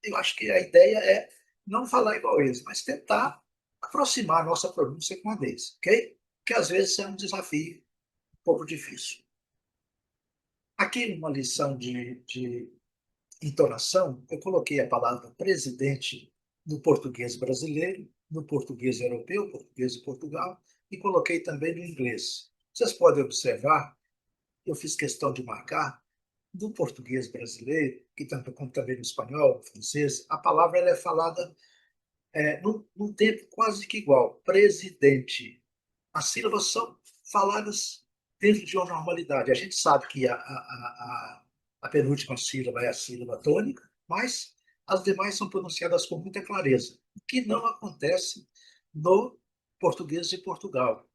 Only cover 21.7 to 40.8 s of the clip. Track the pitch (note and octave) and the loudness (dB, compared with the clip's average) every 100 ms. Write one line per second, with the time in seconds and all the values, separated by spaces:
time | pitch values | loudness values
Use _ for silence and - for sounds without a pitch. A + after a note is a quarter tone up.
21.7 | E3 F3 D3+ B2 A2 - - - _ _ | -6 -10 -4 -4 -4 -8 -10 -16 _ _
22.7 | - A#3 - E3+ C#3+ C3 - C3 A2+ C3+ | -2 -2 6 6 6 0 -2 -2 -2 2
23.7 | C#3 - _ _ _ _ _ _ _ - | 2 0 _ _ _ _ _ _ _ -8
24.7 | D3+ D#3+ - C#3 - C#3+ B2 A#2+ G#2 - | -8 -6 -6 -6 -2 -4 -4 -8 -10 -6
25.7 | - C3+ - _ _ _ _ _ F#3 G#3 | -4 -4 -6 _ _ _ _ _ -12 -10
26.7 | - E3 - B2 B2+ B2 A#2+ A#2 - A#2 | -4 -4 -4 -6 -6 -6 -10 -12 -12 -4
27.7 | D#3+ C#3+ B2 _ - D3+ C#3+ B2 - C3 | 0 0 -4 _ -14 -10 -10 -10 -12 -8
28.7 | C#3 B2 B2+ A#2 - A2 C#3+ C#3 B2 - | -6 -4 -6 -8 -8 -8 2 4 4 -4
29.7 | G#2 - D3 D3 B2+ - D#3 F3 D#3 E3+ | -14 -6 -2 0 -2 -6 -2 2 6 6
30.7 | F3+ F3+ F3 F3+ D#3+ E3 E3 F3+ - _ | 6 4 2 2 0 0 -2 -8 -10 _
31.7 | _ _ _ _ _ _ D#3 D3+ D3+ F#3+ | _ _ _ _ _ _ -2 0 0 -2
32.7 | A3 - - G#3 - A3 A3 - - A3 | -4 -8 -8 -8 2 2 2 -8 0 0
33.7 | G3 - G#3+ F3 C3+ A#2 - - F#3+ G3+ | 0 -6 -8 4 6 6 -2 2 8 8
34.7 | G3+ F#3 - C#3+ C3+ B2 - - - _ | 6 -6 4 6 6 0 -8 -8 -16 _
35.7 | _ _ _ _ G#3 - - A3+ G#3+ - | _ _ _ _ -6 -4 -2 0 0 0
36.7 | A3 A3+ - - _ - G#3 G3 G#3 G#3 | -2 -4 -8 -20 _ -2 2 2 2 -2
37.7 | G#3 - - _ _ _ _ G3+ G#3 - | -6 -6 -10 _ _ _ _ 6 6 2
38.7 | F#3+ F3 E3 D#3+ E3+ E3+ C#3 A#2 B2+ G3 | -2 -2 -4 -4 -4 -2 -2 2 2 2
39.7 | - E3 C#3+ - C#3 B2+ A#2+ - C3+ - | 0 4 4 2 -2 0 0 -8 -12 -12
40.7 | A#2+ | -12